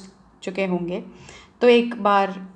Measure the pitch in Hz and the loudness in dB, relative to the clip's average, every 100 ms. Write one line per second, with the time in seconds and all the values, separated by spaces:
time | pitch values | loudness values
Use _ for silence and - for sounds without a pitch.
0 | - _ _ _ 196 190 190 180 170 196 | -16 _ _ _ -10 -6 -4 -4 -4 -8
1 | - - - - - - 247 240 233 226 | -12 -20 -20 -20 -20 2 4 4 2 -2
2 | 202 202 196 190 - | 0 2 0 -6 -16